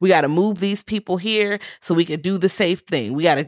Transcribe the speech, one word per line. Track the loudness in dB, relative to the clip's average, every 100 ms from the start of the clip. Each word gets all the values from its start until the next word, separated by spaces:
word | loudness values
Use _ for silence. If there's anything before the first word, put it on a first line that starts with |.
We | 4
gotta | 4 4
move | 2 0 0
these | -2 -4
people | -6 -8 -4 -4
here | 0 0 0 -4 -8 -10
so | 0
we | 0
can | 0 -2
do | -4 0
the | 0
safe | 0 0 -2
thing. | -4 -4 -2
We | 0
gotta, | 2 2